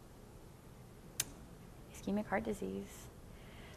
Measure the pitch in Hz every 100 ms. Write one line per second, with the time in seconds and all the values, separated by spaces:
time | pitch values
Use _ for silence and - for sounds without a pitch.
0 | - - - - - - - - - -
1 | - - - - - - - - - -
2 | - 202 214 196 226 202 190 196 196 -
3 | - - - - - - -